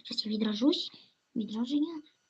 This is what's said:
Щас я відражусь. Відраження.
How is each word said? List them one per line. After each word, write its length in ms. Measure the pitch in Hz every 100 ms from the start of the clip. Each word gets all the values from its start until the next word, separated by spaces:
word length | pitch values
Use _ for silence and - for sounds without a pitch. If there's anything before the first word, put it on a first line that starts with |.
Щас 220 | - 233 214
я 60 |
відражусь. 600 | 214 220 208 269 349 - - - _ _ 240
Відраження. 640 | 202 214 254 294 320 320 - _ _